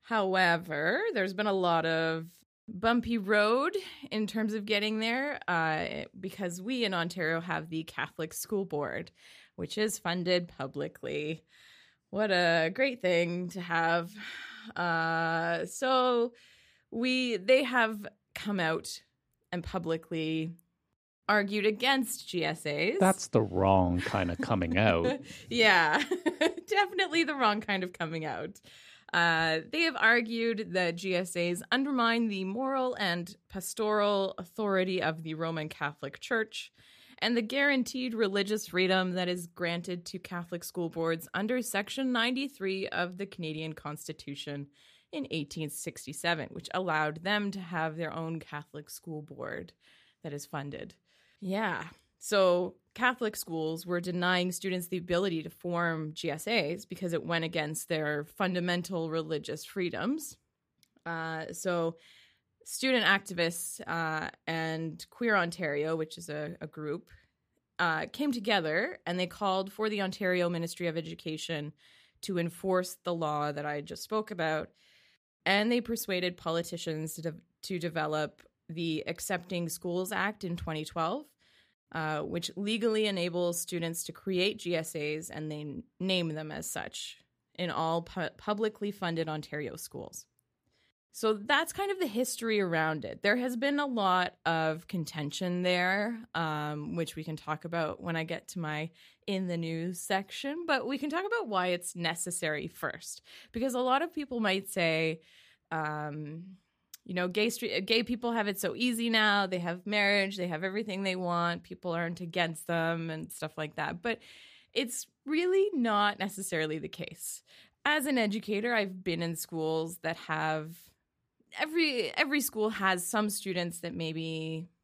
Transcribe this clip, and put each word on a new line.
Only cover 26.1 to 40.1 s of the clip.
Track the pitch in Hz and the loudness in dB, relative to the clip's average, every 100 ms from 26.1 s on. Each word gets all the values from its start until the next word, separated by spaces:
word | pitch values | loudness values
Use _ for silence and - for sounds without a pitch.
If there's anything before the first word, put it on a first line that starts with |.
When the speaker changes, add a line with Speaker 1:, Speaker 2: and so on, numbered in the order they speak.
| 359 311 - | 0 0 2
Speaker 1:
<laughs> | 320 349 349 | 0 0 0
definitely | 403 403 381 370 330 | 2 2 0 2 2
the | 294 | 2
wrong | 285 220 208 | 4 4 2
kind | - 190 | 0 0
of | 180 | 0
coming | - 165 165 156 | -4 -4 -2 -2
out. | 101 151 - - - - - - | -4 -6 -10 -20 -20 -20 -20 -2
Uh, | 175 170 160 160 160 165 | 4 4 4 4 2 0
they | 311 | 2
have | 330 269 | 2 4
argued | 220 233 226 233 233 220 190 | 6 6 2 0 0 0 -2
that | 180 175 170 | 2 2 0
G | 190 | 0
S | 175 180 175 | 0 0 0
As | 175 175 - | 0 0 0
undermine | 254 269 262 233 233 226 | 0 2 2 4 4 2
the | 196 | 0
moral | 190 208 262 269 254 240 | -2 -2 -2 0 0 0
and | 196 175 175 - _ | 0 0 -4 -12 _
pastoral | 196 - - 214 214 208 202 196 - | -10 -8 -2 2 4 4 4 2 -4
authority | 180 - 208 190 185 185 | -10 -2 2 4 4 2
of | 156 160 | 0 -2
the | 160 | -6
Roman | 156 165 165 156 | -4 -2 -2 -4
Catholic | - 147 147 143 - | -4 -6 -4 -10 -10
Church | - 233 214 - - _ - - - - | -2 0 0 -6 -12 _ -20 -20 -20 -4
and | 220 240 | 2 2
the | |
guaranteed | 220 262 285 269 254 262 254 | 2 2 4 4 2 -2 -4
religious | 226 214 202 196 214 - | 2 2 2 2 -2 0
freedom | 180 185 185 185 | 2 4 6 4
that | 180 180 | 2 0
is | 180 170 | -2 -6
granted | - 170 170 175 175 | -4 -2 -2 -4 -8
to | 175 | -6